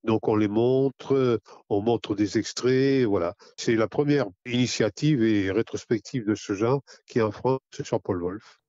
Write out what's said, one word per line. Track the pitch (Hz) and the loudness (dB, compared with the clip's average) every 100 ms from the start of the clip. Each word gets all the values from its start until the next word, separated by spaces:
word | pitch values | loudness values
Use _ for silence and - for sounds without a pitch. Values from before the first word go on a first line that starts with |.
Donc | - 110 - | 2 0 2
on | 107 | 2
les | 107 | 2
montre, | 107 120 131 139 - - | 2 2 2 0 -2 0
euh, | 135 127 113 - - _ | 2 2 0 -4 -20 _
on | 101 | -2
montre | 107 113 - | 0 -2 -2
des | 101 101 110 | -2 0 0
extraits, | 98 - 123 131 139 135 120 | -4 -4 0 2 2 2 2
voilà. | 98 85 95 - - | 0 -2 -6 -20 -6
C'est | - 113 | 0 0
la | 110 | 0
première | - 147 143 104 - | 0 2 2 0 -8
initiative | 127 123 123 - 110 - 147 147 | -4 0 0 0 -2 0 0 2
et | 113 107 95 | 2 2 0
rétrospective | 98 113 107 - 120 - 131 104 | -2 -2 -8 -4 -4 -4 -6 -2
de | |
ce | 107 - | -4 -4
genre | 98 113 139 - - _ | -2 0 -2 -4 -20 _
qui | 120 | -2
est | |
en | 110 | -2
France, | - 123 131 _ | -2 -2 -2 _
c'est | - 147 | -14 -6
sur | 117 | -6
Paul | - 92 | -4 -4
Wolf. | 87 104 - _ | -4 -8 -16 _